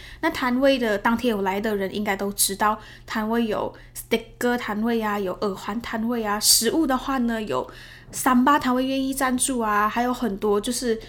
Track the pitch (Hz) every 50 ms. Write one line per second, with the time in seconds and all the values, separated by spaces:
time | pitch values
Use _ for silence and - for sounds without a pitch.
0 | - - - - - 330 330 - 277 247 240 254 277 277 277 254 240 220 208 196
1 | - 233 233 226 - 247 220 196 196 190 190 202 214 226 208 196 196 185 - 202
2 | 208 208 196 190 202 202 202 - - - 196 196 214 214 220 220 - - - -
3 | - - - 226 214 214 226 233 233 214 202 - 107 - - - - - - -
4 | - - 233 226 - - - - 240 240 240 240 - - 208 208 220 240 233 226
5 | 220 214 202 208 202 180 - - - 208 190 - - - 202 233 233 - - 220
6 | 220 226 247 233 220 208 202 214 214 - - - 226 233 - 320 320 262 262 254
7 | - - 269 269 240 233 226 226 220 185 127 127 - - - - - - - -
8 | - - - - - 269 254 247 254 285 285 302 294 254 247 254 262 262 269 269
9 | 269 269 269 269 269 254 247 247 - - 269 240 226 214 208 208 208 214 - -
10 | 240 247 254 254 247 226 196 190 - 214 202 208 208 247 247 - 247 240 220 226
11 | -